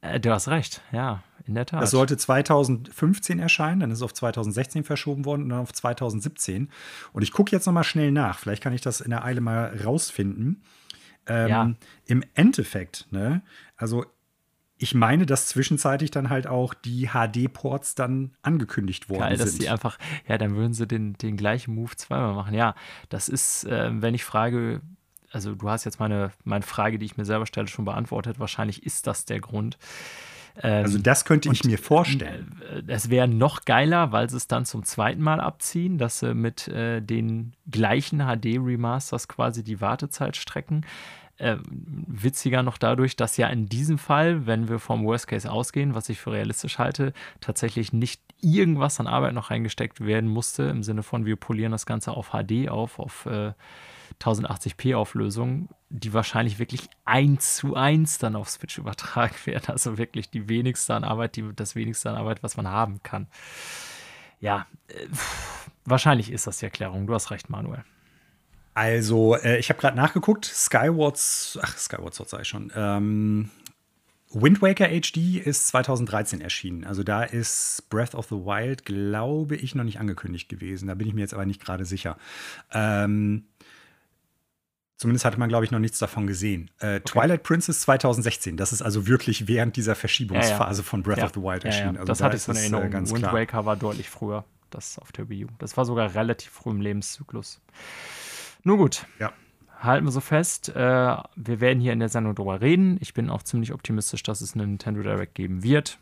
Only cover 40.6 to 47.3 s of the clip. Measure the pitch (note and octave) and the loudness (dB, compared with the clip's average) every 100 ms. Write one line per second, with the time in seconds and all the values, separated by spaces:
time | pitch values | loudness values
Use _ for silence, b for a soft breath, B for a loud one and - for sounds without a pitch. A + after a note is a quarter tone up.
40.6 | - D#3 D#3 B B B B _ A#2+ G#2+ | -2 -2 -2 B B B B _ -2 -2
41.6 | - - - D3+ - G#2+ A2 - C#3 B2+ | -6 -12 -10 -10 -8 -2 -2 0 0 2
42.6 | B2 - A2+ B2 C3 - A2+ - A#2 B2 | 0 0 0 4 2 2 -2 2 2 2
43.6 | G#2 A2+ D3 D3+ - D3 E3 E3 A#2 A2+ | -2 -2 0 0 2 4 4 2 0 0
44.6 | A2+ A2+ - A2+ G#2+ A#2 - G#2+ F#2+ G#2+ | 0 -2 -2 0 2 0 0 -4 -2 -4
45.6 | B2 - C#3+ A2+ - G#2+ - G#2+ G#2+ A2 | -2 0 0 0 -4 -6 -4 -4 -2 -4
46.6 | - - B2+ C#3+ C3+ - B | -6 -2 -2 0 -2 -2 B